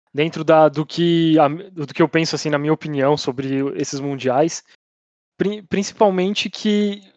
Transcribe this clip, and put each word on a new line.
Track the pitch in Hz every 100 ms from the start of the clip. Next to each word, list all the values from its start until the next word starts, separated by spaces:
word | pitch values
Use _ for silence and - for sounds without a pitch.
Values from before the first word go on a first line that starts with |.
| _
dentro | 139 160 160
da, | 156 160 156
do | 143
que | 151 - 170 170 165 156
a, | 143
do | 160 202 175 139
que | 139
eu | 160
penso, | 165 160
assim, | 147 156
na | 147
minha | 147
opinião | 156 156 143 135 147
sobre | - 127 135 135 139 -
esses | 143 139
mundiais, | 143 135 127 127 165 - - _ _ _ _ _ _ _
pri-, | 180 214
principalmente | 190 190 196 - 208 185 185 208 202
que, | - 214 208 208 202 -